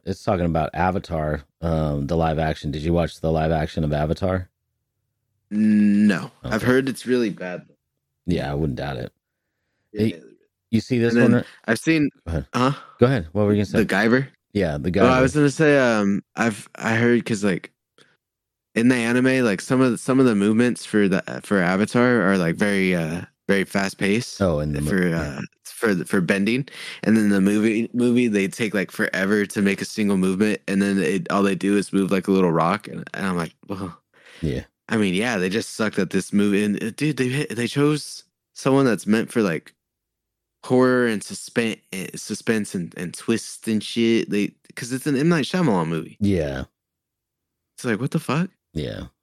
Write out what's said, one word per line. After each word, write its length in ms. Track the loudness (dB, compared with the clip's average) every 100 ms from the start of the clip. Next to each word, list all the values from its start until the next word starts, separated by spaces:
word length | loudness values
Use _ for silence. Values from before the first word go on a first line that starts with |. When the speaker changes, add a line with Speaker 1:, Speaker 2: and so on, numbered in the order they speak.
Speaker 1:
it's 180 | -8 -6
talking 220 | -2 0 0
about 220 | 0 -2
Avatar, 720 | 0 0 -2 -4 -4 -2 -4 -8 -6
um, 460 | -2 0 0 -2 0
the 100 | 0
live 220 | 0 0
action. 300 | -2 -4 -6
Did 100 | -4
you 100 | 0
watch 300 | 0 0 -2
the 100 | -2
live 200 | 0 0
action 320 | 0 -2 -2 -2
of 80 |
Avatar? 560 | -2 -2 -2 -2 -4 -6 _ _ _ _ _ _ _ _ _ -6
Speaker 2:
No. 800 | 0 2 4 4 4 4 2 -4 _
I've 120 | -4 -2
Speaker 1:
Okay. 100 | 2
Speaker 2:
heard 240 | 2 0
it's 160 | -4 -2
really 240 | 0 0
bad. 380 | -4 -10 -12 -14 _ _ _ _ _ -4
Speaker 1:
Yeah, 260 | -2 -2
I 20 |
wouldn't 240 | -4 -4 -4
doubt 200 | -8 -8
it. 160 | -12 _ _ _ _ _ _ _ _
Speaker 2:
Yeah, 80 | -4
Speaker 1:
Hey, 60 | -2
Speaker 2:
yeah. 60 | -4 -16 _ _ _ -2
Speaker 1:
you 100 | -2
see 180 | 0 0
this 140 | 2
Speaker 2:
And 80 | 4
Speaker 1:
one, 100 | 6
Speaker 2:
then 60 | 4
Speaker 1:
right? 60 | 0 -8 -4
Speaker 2:
I've 140 | -2
seen 300 | 2 2 0 -4 -6
Speaker 1:
Go 60 |
ahead. 160 | -6 -2
Speaker 2:
Huh? 180 | 0 2 0 -6 2
Speaker 1:
Go 60 | 2
ahead. 220 | 2 -2
What 140 | 0 2
were 60 |
you 40 | 2
gonna 20 | 2
say? 120 | 0
Speaker 2:
The 60 | 0
Guyver? 420 | 2 2 2 0 _ _
Speaker 1:
Yeah, 240 | -2 -2 -2
the 220 | -2 4
Speaker 2:
Oh, 80 | 4
I 120 | 4
Speaker 1:
Guyver. 20 |
Speaker 2:
was 120 | 2
gonna 160 | 2 2
say, 280 | 4 4 4
um, 440 | 4 2 2 0 -4 -2
I've, 340 | -2 -2 -10 -6
I 200 | -2 2
heard 300 | 4 2 0
'cause, 180 | -2
like, 280 | 0 -2 -6 _ _ _ _ _ _ _ _ _ _ 0
in 120 | 2
the 80 | 4
anime, 480 | 2 2 2 2
like, 160 | 2 0
some 220 | 0 2
of 100 | 2
the, 60 | 0
some 220 | 0 4
of 40 | 4
the 100 | 4
movements 500 | 4 4 2 0 -2
for 240 | 2 2
the, 120 | 2 -2 -8
for 160 | -2 0
Avatar 640 | 2 0 0 2 2 2 2
are, 60 | 2
like, 180 | 0 0
very, 400 | 0 0 0 0
uh, 280 | -2 -6 -10 _ -2
very 160 | -2 0
fast 320 | -4 -4 -2
paced 440 | 0 0 -2 -2
Speaker 1:
Oh, 180 | 0 0
in 100 | -2
the 80 | -2
mo-, 100 | -2
Speaker 2:
for, 160 | 0 0
Speaker 1:
yeah. 100 | -2
Speaker 2:
uh, 200 | -4 -8 -14 _ -20
for 280 | -4 0
the, 120 | 0 0
for 160 | 0
bending, 480 | 2 0 0 0 -4 -12 -16 -4
and 140 | 2 4
then 100 | 4
the 120 | 4
movie, 480 | 4 2 2 0 -2
movie 360 | 0 2 2 2
they 180 | 2 0
take, 260 | -2 -2
like, 160 | -2 -4
forever 540 | -2 -2 0 0 0 0
to 140 | 0
make 200 | 0 0
a 40 | -4
single 300 | -2 0 2
movement, 460 | 0 2 0 -2 -2
and 120 | 0
then 180 | 0 0
it, 300 | 0 -2 -2
all 140 | 0
they 120 | 0 0
do 200 | 0 0
is 160 | 0
move, 200 | -2 0
like, 180 | 0 2
a 20 |
little 200 | 2 2
rock, 360 | 2 0 -2 -6
and, 220 | -12 -12
and 120 | -8 -4
I'm 100 | -4
like, 200 | -6 _ -12
"Well, 340 | -10 -10 -14 _ _ -20 -8
Speaker 1:
Yeah. 220 | -4 -4 -8 _ -4
Speaker 2:
I 100 | 0
mean, 160 | 0
yeah, 240 | 0 -2 -2
they 120 | -2
just 220 | -2 -4
sucked 280 | -4 -4 -2
at 120 | -2
this 200 | -2 0
movie." 320 | 0 2 2
And, 180 | 0 -2
uh, 100 | -4 -4
dude, 220 | -2 0
they 100 | -2
hit, 280 | -2 -4 -4
they 120 | -4
chose 560 | 0 0 0 -6 -18 -20 _ _
someone 320 | -4 2 4 4
that's 200 | 2 2
meant 260 | 0 0
for, 80 | 0
like, 320 | 0 -2 -8 _ _ _ _ _ _ _ _ _
horror 440 | 0 4 4 4 0
and 140 | -2
suspen-, 600 | -8 -14 -6 -4 -2 -4 -10
eh, 160 | -12 -10 -10
suspense 580 | -10 -6 -2 -2 -2
and, 200 | -6 -8 -8
and 160 | -10
twist 540 | -8 -4 -4 -4 -10 -4
and 160 | -4
shit. 460 | -2 0 2 2 0
They, 240 | -2 -4 -6 _ -14
'cause 180 | -10
it's 140 | -6 -2
an 100 | 0
M. 100 | 2
Night 160 | 0 0
Shyamalan 420 | 0 0 0 0
movie. 280 | -4 -8 -4
Speaker 1:
Yeah. 440 | 0 0 -2 -6 -10 _ _ _ _ _ _ _ _ _ _ -8
Speaker 2:
It's 80 |
like, 160 | -4 -2
what 120 | -2
the 80 | -4
fuck? 300 | -2 -2 -2 _ _
Speaker 1:
Yeah. 340 | -8 -8 -8 -12 _